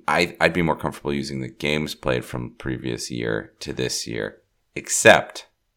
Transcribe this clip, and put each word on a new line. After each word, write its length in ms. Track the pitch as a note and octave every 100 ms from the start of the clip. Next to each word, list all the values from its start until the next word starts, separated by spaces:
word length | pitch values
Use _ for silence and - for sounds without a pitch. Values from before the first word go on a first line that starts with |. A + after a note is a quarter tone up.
| -
I, 280 | E2 F2 -
I'd 120 | E2
be 80 | F2
more 140 | D#2+ D2
comfortable 380 | D2+ - D2
using 260 | C#2+ C#2 C#2
the 60 | B1+
games 460 | - D2 D2+ D#2 -
played 300 | C#2 B1 -
from 300 | B1 A#1+ -
previous 520 | C2+ B1 B1+ A#1 -
year 420 | A#1+ A#1 A1 - _
to 100 | D2+
this 340 | B1 B1+ - A1+
year, 340 | A1+ G1+ - _ _ _ -
except 720 | - - - E3 - - - _ _